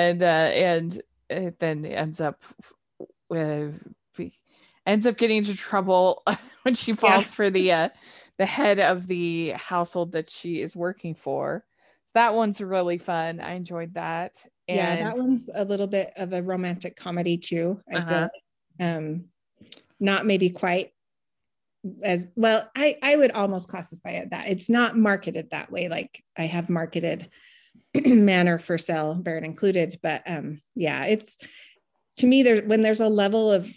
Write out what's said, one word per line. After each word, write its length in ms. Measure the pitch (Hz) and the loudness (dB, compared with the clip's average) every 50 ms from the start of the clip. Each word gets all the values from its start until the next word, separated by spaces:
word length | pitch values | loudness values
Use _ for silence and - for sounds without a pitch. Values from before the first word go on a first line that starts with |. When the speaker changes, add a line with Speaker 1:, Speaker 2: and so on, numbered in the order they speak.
| 175 175 | 6 4
Speaker 1:
And, 140 | 175 175 180 | 4 2 4
uh, 40 | |
and 760 | 170 160 160 160 135 - 131 185 180 170 165 165 165 180 - - _ _ _ _ - | 4 4 4 4 2 2 2 2 2 2 0 -2 -4 -8 -10 -14 _ _ _ _ -8
it 280 | - 175 190 175 170 - | -6 -6 -6 -6 -6 -4
then 260 | 175 160 156 151 151 | -4 -4 -4 -4 -6
ends 340 | 156 - - 156 156 156 - | -6 -6 -4 -4 -4 -4 -4
up, 220 | 160 147 139 _ - - - - - - _ _ _ _ _ - - - _ _ _ - 170 | -4 -6 -6 _ -14 -20 -20 -20 -20 -20 _ _ _ _ _ -20 -20 -20 _ _ _ -6 -4
uh, 340 | 165 156 151 151 151 151 147 151 165 - - - _ _ _ _ | -2 -2 -2 -2 -4 -4 -6 -8 -12 -18 -20 -20 _ _ _ _
be-, 160 | - 175 - - _ _ _ _ _ _ _ _ _ - | -12 -12 -12 -14 _ _ _ _ _ _ _ _ _ -2
ends 200 | - 202 214 208 | 0 2 2 2
up 100 | 247 220 | 2 2
getting 220 | - 233 226 214 214 | 2 2 2 2 2
into 180 | 208 208 202 | 0 -2 -4
trouble 680 | 190 - - - 196 185 190 185 180 180 185 - - - | -6 -6 -4 -2 -2 2 4 4 6 6 4 4 2 0
<laughs> 360 | - 208 - - - - - - | -4 -4 -4 -6 -14 -14 -6 -2
when 120 | 254 247 | -2 -2
she 180 | - - - 220 | 0 -2 -4 -2
Speaker 2:
Yeah. 40 | |
Speaker 1:
falls 360 | 214 - 415 190 190 202 - - | 2 4 6 6 6 4 2 0
for 180 | - 208 202 | 0 0 2
the, 220 | 190 190 185 185 175 | 2 2 4 4 4
uh, 160 | 160 165 185 - _ - - - - - - _ - | 4 2 0 -2 _ -20 -20 -20 -20 -20 -10 _ -2
the 80 | 190 | -2
head 320 | 196 - - 302 208 202 190 | -2 0 2 2 2 4 4
of 280 | 190 - 185 180 180 | 4 2 2 0 -2
the 440 | 185 185 175 175 170 170 165 165 156 - | -4 -4 -2 -2 -2 -2 -2 -4 -4 -6
household 560 | - - - 185 175 175 170 - 180 170 170 180 | -8 -8 -4 -2 -2 -2 -2 -2 -4 -4 -4 -4
that 160 | 160 160 - | -6 -6 -8
she 320 | - - - 175 170 156 | -10 -10 -8 -6 -6 -6
is 160 | 120 160 - | -6 -6 -6
working 380 | 175 170 175 190 _ - 165 160 | -6 -6 -6 -6 _ -10 -10 -10
for. 500 | - - 139 139 139 139 143 147 190 - _ _ _ _ _ _ _ _ | -8 -6 -6 -4 -4 -4 -4 -6 -8 -10 _ _ _ _ _ _ _ _
So 60 | _ - | _ 2
that 180 | 226 233 233 214 | 2 2 4 2
one's 260 | 226 226 208 202 - | 2 0 0 -2 -4
really 380 | 208 185 190 190 180 175 175 175 | -6 -4 -2 -2 0 0 -2 -4
fun. 420 | - - 175 165 160 165 165 165 | -4 -6 -4 -4 -4 -4 -6 -8
I 140 | - 156 175 | -10 -10 -10
enjoyed 400 | 185 180 170 175 170 170 165 185 | -10 -10 -10 -10 -10 -10 -10 -10
that. 520 | 175 170 165 165 165 175 - - - - - _ _ _ - | -8 -8 -6 -6 -6 -8 -10 -12 -18 -20 -20 _ _ _ -4
Speaker 2:
Yeah, 280 | 180 180 175 175 175 | -2 -2 0 0 -2
that 180 | 170 - 220 226 | -2 -4 -4 -4
Speaker 1:
And 20 | 247 254 | -2 0
Speaker 2:
one's 240 | 254 262 233 - - - | 0 0 -2 -2 -6 -6
a 100 | 208 202 | -4 -4
little 220 | 196 202 196 202 | -2 -2 -2 -2
bit 260 | 196 202 196 185 - - | -2 -2 -2 -2 -4 -6
of 180 | - 190 175 185 | -10 -8 -6 -6
a 80 | 180 180 | -6 -4
romantic 540 | 185 185 185 180 180 175 175 - 208 - | -4 -4 -4 -4 -4 -6 -6 -8 -12 -14
comedy 420 | - - 185 170 175 175 180 170 170 | -14 -12 -8 -4 -4 -2 0 -2 -2
too, 420 | - - 175 170 165 175 196 - - - | -2 -4 -2 -2 -2 -2 -4 -6 -8 -8
I 40 | 170 | -6
feel 80 | 175 175 | -6 -4
Speaker 1:
Uh-huh. 260 | 165 165 160 160 196 - - _ _ _ _ _ _ _ - | -2 -2 -2 -2 -2 -6 -10 _ _ _ _ _ _ _ -6
Speaker 2:
like. 100 | 180 170 170 | -4 -4 -4
Um, 300 | 156 156 156 156 175 175 - _ _ _ _ _ _ - - - - _ _ _ - | -4 -6 -6 -8 -8 -10 -14 _ _ _ _ _ _ -16 -14 -14 -14 _ _ _ -2
not 280 | 202 196 196 180 139 | 0 0 0 2 2
maybe 240 | 214 196 185 185 180 | 2 2 2 2 0
quite 420 | 180 - - 185 175 185 - - _ _ _ _ _ _ _ _ _ _ _ _ _ _ _ _ _ _ - 190 202 - 196 | 0 -2 -2 -2 -2 -2 -2 -6 _ _ _ _ _ _ _ _ _ _ _ _ _ _ _ _ _ _ -14 -14 -12 -6 -4
as 260 | 202 180 175 180 175 - | -2 -2 -2 -2 -6 -2
well. 320 | 240 220 226 220 220 - - - | 0 2 4 4 2 0 -4 -2
I, 220 | 262 285 302 285 - - | 0 2 2 2 2 0
I 140 | 269 294 | 2 4
would 140 | 302 285 240 | 6 4 4
almost 380 | - 226 202 196 190 185 180 - | 4 2 -2 -2 -2 -4 -6 -10
classify 420 | - 185 170 - - 175 - 180 | -12 -12 -12 -14 -16 -16 -12 -10
it 200 | 175 175 - 190 | -10 -8 -8 -8
that 180 | - - - 202 | -10 -8 -6 -4
it's 200 | 190 185 - - | -4 -4 0 0
not 280 | 233 240 240 226 233 233 | 2 2 2 2 4 4
marketed 520 | 220 208 196 190 - - 180 185 160 - | 4 4 2 0 -2 -6 -8 -8 -8 -8
that 200 | - 147 - - - | -10 -10 -10 -8 -6
way. 160 | 180 175 175 | -6 -6 -4
Like, 340 | 165 160 - - - - _ _ - | -6 -6 -8 -10 -14 -20 _ _ -8
I 80 | - 165 | -6 -6
have 240 | 160 165 175 170 - | -4 -4 -4 -2 -2
marketed 600 | 175 165 165 165 - 170 170 160 156 175 - - _ _ _ - _ _ _ _ _ _ _ _ - | -2 -2 -2 -4 -6 -4 -4 -4 -4 -6 -10 -16 _ _ _ -20 _ _ _ _ _ _ _ _ -2
<clears throat> 0 | 285 277 | 2 4
Manor 540 | 247 254 226 208 202 185 180 175 180 170 165 | 6 8 8 8 8 6 6 4 4 2 0
for 180 | - - 175 | 0 -2 -2
Sale, 380 | 160 - - 170 156 151 151 160 | -2 -2 -2 -2 -2 -2 -2 -4
Baron 300 | 175 180 175 160 160 160 | -4 -4 -6 -6 -6 -6
Included, 540 | 160 160 - - 196 185 180 165 156 - - - | -10 -6 -2 0 0 2 2 0 0 -2 -6 -4
but, 200 | 165 151 - - | -4 -4 -4 -6
um, 340 | 170 175 151 - 143 156 147 _ _ - | -8 -8 -8 -8 -8 -12 -12 _ _ -8
yeah, 320 | 240 170 151 139 135 135 | -4 -2 -2 -2 -2 -2
it's, 320 | 165 214 214 - - - - - - - - - - _ _ _ _ _ _ _ _ _ - | 0 0 -2 -2 -6 -20 -20 -20 -20 -20 -20 -20 -20 _ _ _ _ _ _ _ _ _ 2
to 80 | - | 4
me, 160 | 247 262 269 262 | 6 6 8 8
there, 200 | 247 226 208 208 | 6 6 4 4
when 200 | 214 214 220 220 | 2 2 4 4
there's 180 | 220 220 214 | 4 4 2
a 80 | 226 214 | 2 2
level 420 | 214 208 196 202 208 226 220 214 202 | 4 4 2 2 2 2 4 4 4
of 200 | 185 175 202 - | 2 2 -2 -12